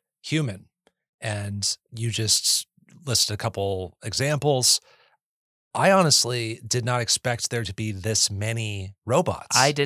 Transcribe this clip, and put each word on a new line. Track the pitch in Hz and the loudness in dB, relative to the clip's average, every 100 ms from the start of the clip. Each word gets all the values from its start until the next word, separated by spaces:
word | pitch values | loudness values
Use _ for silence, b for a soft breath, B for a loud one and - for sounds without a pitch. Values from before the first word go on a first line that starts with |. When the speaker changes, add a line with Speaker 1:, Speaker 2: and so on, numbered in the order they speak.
| _ _ | _ _
Speaker 1:
human. | - 156 131 95 - _ _ _ _ - | -4 -2 -2 -6 -16 _ _ _ _ -10
And | 110 104 101 101 - - _ 117 | -6 -6 -6 -4 -4 -4 _ -6
you | 117 | -4
just | 113 107 - - - - _ _ - 139 | -2 0 0 2 -2 -4 _ _ -12 -2
listed | 110 - | 0 0
a | 104 | -2
couple | 113 - 98 95 90 - | -4 -2 -2 -2 -6 -10
examples. | 113 110 139 147 147 131 117 - b b b b _ _ _ _ _ | -8 -2 -2 0 2 2 2 2 b b b b _ _ _ _ _
I | - 170 | 2 6
honestly | 196 160 - 120 123 113 117 110 | 6 6 4 2 -2 -4 -6 -4
did | 123 | -2
not | 120 123 | 0 0
expect | 113 - 127 120 - | 0 -2 0 -2 -2
there | 120 | -4
to | 101 | -4
be | 98 110 | -4 -6
this | 95 104 107 - | -4 -2 0 0
many | 98 107 113 107 101 95 - 104 | -2 -4 -4 -4 -6 -10 -10 -2
robots | 143 180 90 - 123 | 0 0 -4 0 4
Speaker 2:
I | 139 | 4
Speaker 1:
in | 147 | 4